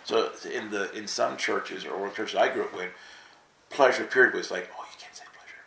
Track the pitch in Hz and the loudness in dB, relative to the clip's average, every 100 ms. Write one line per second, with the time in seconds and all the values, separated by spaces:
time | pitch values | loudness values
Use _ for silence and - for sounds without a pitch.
0 | - 113 101 - - 123 110 104 98 - | 2 2 2 -2 -8 -6 -4 -4 -4 -6
1 | 101 - 120 - - 101 - 95 85 92 | -8 0 0 0 -2 -2 -2 -8 -6 -4
2 | 98 95 104 - 123 123 87 - 90 - | -4 -4 -4 2 2 2 -4 -4 -10 -10
3 | - - - - _ _ _ - 135 117 | -18 -20 -20 -20 _ _ _ 6 6 6
4 | 113 131 127 92 87 92 90 - - - | 0 6 6 6 -4 -4 -6 -10 -14 -14
5 | - - - - - - | -18 -18 -20 -20 -20 -20